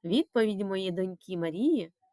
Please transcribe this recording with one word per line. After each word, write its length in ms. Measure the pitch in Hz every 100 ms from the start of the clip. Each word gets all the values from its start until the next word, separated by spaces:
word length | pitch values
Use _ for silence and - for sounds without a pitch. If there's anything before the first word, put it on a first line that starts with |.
відповіді 600 | 170 226 330 247 214 196
моєї 260 | 196 190 190
доньки 460 | 175 185 180 - 180
Марії 560 | 165 165 277 294 170 _ _